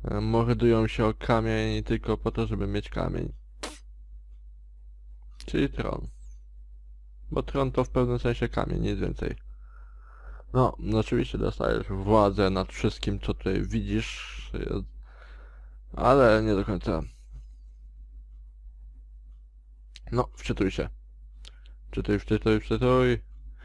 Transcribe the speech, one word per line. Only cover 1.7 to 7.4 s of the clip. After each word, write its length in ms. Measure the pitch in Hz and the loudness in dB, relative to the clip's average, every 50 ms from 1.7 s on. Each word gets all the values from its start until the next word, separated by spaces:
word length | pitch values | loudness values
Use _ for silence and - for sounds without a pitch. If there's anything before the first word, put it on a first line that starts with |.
| 110 110 | -2 -2
tylko 340 | 107 - 117 113 - - 110 | 0 0 -2 -2 0 0 -2
po 140 | - - 113 | 0 0 -2
to, 140 | - - 117 | 0 0 -2
żeby 200 | 107 113 98 101 | 0 0 -2 -2
mieć 220 | 98 101 104 - - | -2 -2 -4 -4 -4
kamień. 440 | - - 90 87 - - - 50 - - - - - - - - - - - - - - - - - - - - - - - - - - - - - - - - - - - - - - - - - - - | -4 -2 -2 -2 -2 -4 -4 -6 -8 -10 -16 -20 -16 -14 -12 -12 -12 -14 -18 -20 -18 -18 -18 -16 -18 -18 -18 -18 -20 -18 -18 -20 -20 -20 -20 -20 -20 -20 -20 -20 -20 -20 -18 -18 -18 -18 -18 -20 -18 -16 -12
Czyli 220 | - - - 139 139 | -4 -2 0 -2 -2
tron. 400 | - - - - - - - - - - - - - - - - - - - - - - - - - - - - - - - - | -2 -4 -4 -4 -4 -6 -8 -10 -12 -14 -18 -18 -18 -18 -20 -20 -20 -20 -20 -20 -20 -20 -20 -20 -20 -20 -20 -20 -20 -18 -12 -6
Bo 120 | 156 139 | -4 -4